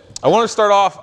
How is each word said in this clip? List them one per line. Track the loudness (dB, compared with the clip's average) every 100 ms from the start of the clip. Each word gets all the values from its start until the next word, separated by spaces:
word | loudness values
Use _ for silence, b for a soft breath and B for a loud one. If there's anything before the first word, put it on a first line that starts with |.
| -20 -6
I | 0
wanna | 0 0
start | -2 0
off, | 2 0 -4